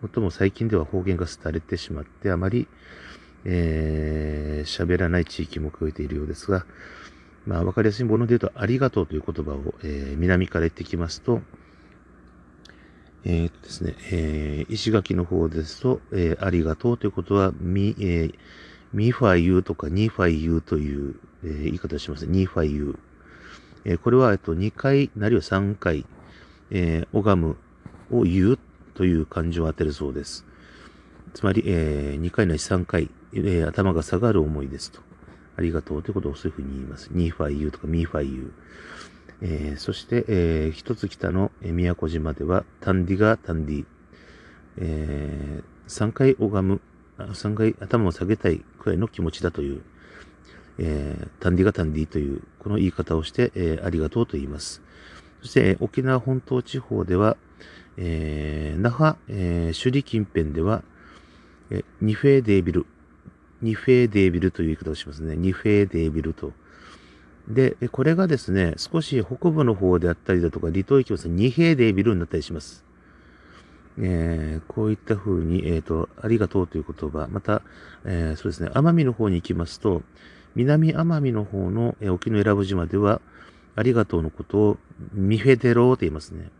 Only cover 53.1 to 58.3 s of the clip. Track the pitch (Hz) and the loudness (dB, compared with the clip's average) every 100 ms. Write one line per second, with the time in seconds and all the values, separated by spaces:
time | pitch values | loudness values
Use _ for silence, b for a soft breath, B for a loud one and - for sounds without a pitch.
53.1 | 80 80 - 123 - 85 80 90 85 78 | -2 -4 -2 -2 0 -2 -2 -2 -2 -2
54.1 | - 117 76 67 76 - - B B B | -2 -2 -4 -8 -10 -12 -14 B B B
55.1 | B B - - - 107 92 - - 131 | B B -20 -2 2 4 2 0 -2 0
56.1 | 131 127 131 - 127 - 135 - 107 87 | 0 0 -4 -2 -4 -4 -8 -4 -4 0
57.1 | 90 107 113 _ B B B B - 90 | 2 2 0 _ B B B B -10 -6
58.1 | 80 78 | -4 -4